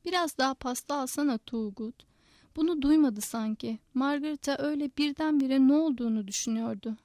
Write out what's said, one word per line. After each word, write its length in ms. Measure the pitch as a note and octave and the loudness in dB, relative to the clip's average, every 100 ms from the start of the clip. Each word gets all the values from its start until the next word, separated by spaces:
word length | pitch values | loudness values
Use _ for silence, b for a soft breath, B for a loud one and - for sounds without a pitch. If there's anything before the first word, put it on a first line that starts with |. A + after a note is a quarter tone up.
"Biraz 340 | F4 F4+ E4 - | -4 -2 -2 -2
daha 160 | C4+ | -2
pasta 400 | C4 B3+ B3+ - | -2 -6 -6 -6
alsana 440 | C#4+ B3+ - D4 A3+ | -4 -4 -2 0 -2
Tuğgut." 680 | - A#3 G#3+ G3+ A3 - _ b b b b - | -4 -6 -6 -8 -10 -12 _ b b b b -2
Bunu 260 | E4 D#4+ | 0 2
duymadı 380 | C#4 D#4 C#4 G#3 | 4 6 6 2
sanki. 580 | - A#3 A3 A3 A#3 A3 - | -6 -4 -4 -4 -6 -8 -6
Margaret'a 640 | B3 C4+ D4 D4+ D4+ - C#4 | -2 0 0 -2 -4 -4 -2
öyle 320 | C#4+ D4 D4 - | -2 -2 -4 0
birdenbire 680 | D4 C#4 D#4 D4+ C4 C4+ C4 | -2 0 2 2 4 6 6
ne 40 | |
olduğunu 560 | D4 D#4+ B3+ A#3 A3 G3+ | 6 2 0 -2 -2 -4
düşünüyordu. 680 | - - A3+ A3+ G#3 A3+ A3 | -6 -4 -2 -4 -6 -8 -10